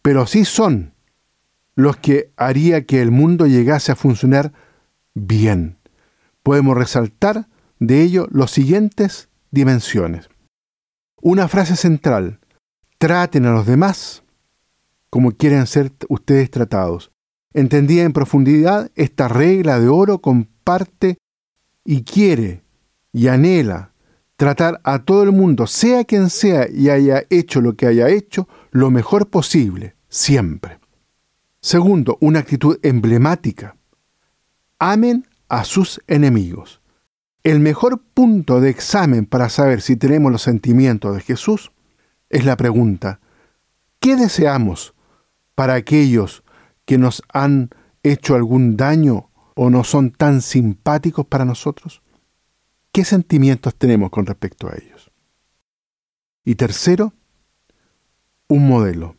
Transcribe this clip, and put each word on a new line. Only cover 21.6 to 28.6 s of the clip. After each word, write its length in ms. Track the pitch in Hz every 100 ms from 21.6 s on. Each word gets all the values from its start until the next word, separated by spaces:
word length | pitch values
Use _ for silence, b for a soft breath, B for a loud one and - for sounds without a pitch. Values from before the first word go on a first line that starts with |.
| _ _
y 200 | - 143
quiere 580 | 113 - 202 147 107 87 _ _ _ _ _
y 160 | 117 123
anhela 640 | 127 160 185 123 87 95 _ _ _ _ _
tratar 440 | 143 139 165 170
a 180 | - 135
todo 220 | - 196
el 100 | 202
mundo, 340 | 196 185 131 113
sea 380 | - 226 247
quien 260 | 233 208 185
sea 360 | - 208 170 123
y 180 | - 139
haya 360 | 139 139 135 -
hecho 320 | 175 165 139
lo 160 | 120 107
que 100 | 123
haya 220 | 117 120
hecho, 400 | 202 202 - 180 b